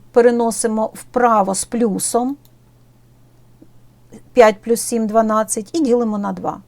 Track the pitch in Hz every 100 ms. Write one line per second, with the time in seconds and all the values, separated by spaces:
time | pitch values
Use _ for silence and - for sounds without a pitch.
0 | - 247 240 240 233 220 226 220 220 -
1 | - 247 240 214 190 190 - 233 233 185
2 | - 233 247 285 _ _ _ _ _ _
3 | _ _ _ _ _ _ - - - _
4 | _ - - - 214 208 226 226 - 233
5 | 220 220 220 214 214 220 208 339 262 240
6 | 226 208 202 185 175 -